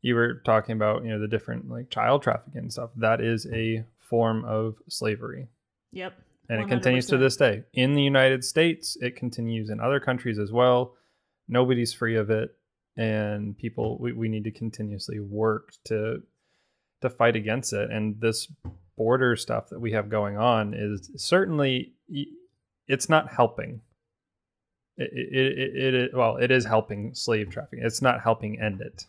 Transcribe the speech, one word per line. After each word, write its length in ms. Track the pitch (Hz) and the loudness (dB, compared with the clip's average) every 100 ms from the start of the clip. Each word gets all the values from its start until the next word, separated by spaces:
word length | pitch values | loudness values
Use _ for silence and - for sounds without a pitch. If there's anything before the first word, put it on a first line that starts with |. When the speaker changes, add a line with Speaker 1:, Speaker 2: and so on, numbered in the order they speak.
Speaker 1:
you 140 | 123 | 2
were 260 | 120 117 127 - | 2 2 0 2
talking 280 | 110 107 | 2 2
about, 300 | 113 107 113 | 0 0 0
you 60 | 117 | -2
know, 80 | 107 | -4
the 80 | 107 | -2
different, 400 | 110 - 117 127 | -4 -4 -10 -8
like, 220 | 117 123 | -12 -10
child 320 | - 113 139 | -2 2 2
trafficking 380 | 135 - - - | 2 -4 -6 -12
and 120 | 120 | -10
stuff. 180 | 123 120 117 | -10 -10 -2
That 240 | 110 110 | 0 2
is 260 | 113 113 107 | 2 -2 -2
a 320 | 113 113 110 113 _ | -4 -2 -4 -6 _
form 460 | - 117 113 110 | -2 2 2 0
of 320 | 117 110 113 107 - | -2 -2 -2 -6 -12
slavery. 600 | - 110 104 110 - 131 _ _ _ _ | -6 -4 -4 -8 -12 -14 _ _ _ _
Speaker 2:
Yep. 240 | 180 185 - _ _ _ | -12 -12 -14 _ _ _
Speaker 1:
And 120 | 113 | -4
it 20 | |
Speaker 2:
One 60 | 104 | 0
hundred 0 | |
percent. 140 | 120 | 0
Speaker 1:
continues 220 | 127 127 123 | 2 2 2
to 80 | 131 | 4
this 180 | 131 - | 4 4
day. 280 | 135 104 - | 2 2 -6
In 220 | - 127 | 0 2
the 80 | 143 | 4
United 400 | 139 139 131 131 | 4 6 6 4
States, 520 | 127 - 165 160 - - | 0 2 2 2 -6 -6
it 160 | 123 - | -6 -4
continues 520 | 127 113 117 113 107 | -8 -4 -4 -4 -4
in 120 | 107 | -2
other 180 | 117 139 | 0 0
countries 400 | 135 127 123 104 | 0 -2 -2 -2
as 140 | 104 | 0
well. 420 | 113 123 123 127 _ _ _ _ _ - | 4 6 6 2 _ _ _ _ _ -2
Nobody's 440 | 120 127 123 117 | 2 4 4 0
free 220 | - 117 | -2 0
of 160 | 113 104 | 0 2
it. 240 | 110 113 _ _ _ _ - | 0 -2 _ _ _ _ -4
And 600 | 113 110 104 104 104 104 | -2 0 -2 -4 -6 -6
people, 400 | 117 117 110 120 | -8 -4 -4 -2
we, 140 | 120 | -6
we 160 | 120 113 | -4 -4
need 160 | 110 | -2
to 80 | 107 | -6
continuously 680 | - 113 - 107 104 - 107 | -6 -8 -6 -8 -8 -8 -8
work 540 | 101 104 110 107 - _ - | -8 -2 0 0 -6 _ -6
to, 360 | 110 98 120 - _ _ _ _ _ _ _ | -4 -2 -6 -10 _ _ _ _ _ _ _
to 100 | 127 | -6
fight 240 | - 117 | 2 2
against 380 | 113 107 117 127 | 4 0 -2 -2
it. 180 | 101 110 | -4 -2
And 300 | 110 107 107 | -2 -4 0
this 260 | 113 113 - - - - _ - | 0 -2 -6 -12 -16 -16 _ -4
border 380 | 110 127 127 | 0 4 4
stuff 360 | 113 - 113 - | 2 -2 -4 -4
that 100 | - | -8
we 100 | 117 | -2
have 180 | 107 104 | -2 -2
going 280 | 107 104 101 | -2 -2 0
on 340 | 117 113 107 | 2 4 0
is 380 | - 104 104 - - | -4 -4 -6 -8 -10
certainly, 760 | - 175 190 156 139 127 - _ _ | 2 2 2 2 2 0 -4 _ _
y-, 180 | 151 147 - _ _ _ _ _ | -8 -8 -12 _ _ _ _ _
it's 220 | 135 - | -2 4
not 200 | 160 - | 2 2
helping. 520 | - 120 - - 117 _ _ _ _ _ _ _ _ _ _ _ - | 2 2 2 -10 -12 _ _ _ _ _ _ _ _ _ _ _ -10
It, 120 | 131 | -8
it, 460 | 123 135 131 131 - | -6 -4 0 0 0
it, 180 | 131 135 | -4 -2
it, 180 | 131 | 0
it, 200 | 127 123 | 2 0
well, 220 | 127 117 127 | 2 2 2
it 160 | 123 | 4
is 120 | 127 | 4
helping 480 | 107 110 107 101 104 | 4 2 2 -6 -8
slave 360 | 127 - 113 101 | -8 -2 -2 -2
trafficking. 340 | 90 - - | -8 -12 -4
It's 180 | 117 110 | -4 2
not 180 | 131 120 | 2 2
helping 380 | 113 113 107 104 | 2 0 -2 -4
end 200 | 107 95 | -4 -4
it. 220 | - - | -10 -14